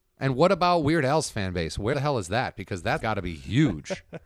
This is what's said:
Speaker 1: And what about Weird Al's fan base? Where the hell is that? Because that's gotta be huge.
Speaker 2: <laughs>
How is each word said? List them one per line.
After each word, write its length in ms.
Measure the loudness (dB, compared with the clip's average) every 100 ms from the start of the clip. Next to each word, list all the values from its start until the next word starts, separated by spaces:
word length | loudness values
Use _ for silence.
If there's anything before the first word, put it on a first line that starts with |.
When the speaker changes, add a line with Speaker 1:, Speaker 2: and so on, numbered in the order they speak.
| _ -6
Speaker 1:
And 160 | -2 4
what 160 | 4
about 320 | 4 4 4
Weird 200 | 4 2 2
Al's 240 | 2 0
fan 220 | -2 -4
base? 260 | -2 -4 -2
Where 160 | -2 -2
the 60 |
hell 160 | -2 -2
is 80 | -2
that? 280 | -2 -2 -6
Because 280 | -8 -6
that's 180 | -2 -2
gotta 200 | -2 -4
be 120 | -4
huge. 720 | -8 -2 2 2 2 -6 -10 -10
Speaker 2:
<laughs> 60 | -18